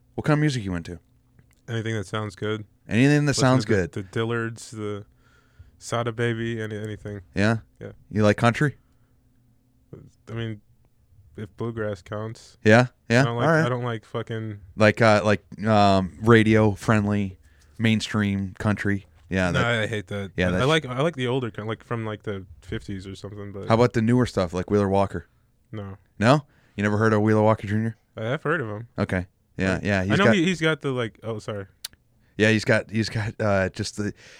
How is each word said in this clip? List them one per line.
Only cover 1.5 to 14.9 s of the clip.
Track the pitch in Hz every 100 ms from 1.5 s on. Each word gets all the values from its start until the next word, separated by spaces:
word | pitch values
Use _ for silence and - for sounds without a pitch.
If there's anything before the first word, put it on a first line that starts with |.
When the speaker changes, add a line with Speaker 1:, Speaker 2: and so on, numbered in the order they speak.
| _ -
Speaker 2:
Anything | 117 110 113
that | 95
sounds | 110 107 -
good. | 107 107 104 _ -
Speaker 1:
Anything | 107 139 147 147
that |
Speaker 2:
Listen | 127
Speaker 1:
sounds | 131 127
Speaker 2:
to | 110
the, | 104 85
Speaker 1:
good. | - 98
Speaker 2:
the | 117
Dillards, | 113 117 113 113 -
the | 110 104 101 101 _ _ _ _ _ - _
Sada | - 117 120
Baby, | 113 117 113 117 113
any, | 107 107
anything. | 107 101 107 101 90
Speaker 1:
Yeah? | - 104 117 - _
Speaker 2:
Yeah. | 107 - _
Speaker 1:
You | 104
like | 104 104
country? | 120 113 151 - _ _ _ _ _ _ _ _ _ _ _ - - _ -
Speaker 2:
I |
mean, | 113 113 107 _ _ _ _ _ _ - -
if | 110 -
bluegrass | 117 117 104 104
counts. | - 104 110 113 - _
Speaker 1:
Yeah? | 110 110 127 _ _
Yeah? | 117
Speaker 2:
I |
don't | 120 117
like, | 135
Speaker 1:
All |
right. | 160 123
Speaker 2:
I |
don't | 123
like | 123 113
fucking | - 120 110 113 110 101 - -
Speaker 1:
Like, | 107